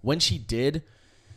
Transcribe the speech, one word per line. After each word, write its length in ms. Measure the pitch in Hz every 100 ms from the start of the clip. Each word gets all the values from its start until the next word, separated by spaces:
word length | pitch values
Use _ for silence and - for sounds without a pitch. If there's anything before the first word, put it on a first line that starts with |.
When 200 | 117 160
she 180 | - 131
did, 460 | 107 117 135 156 - - - - -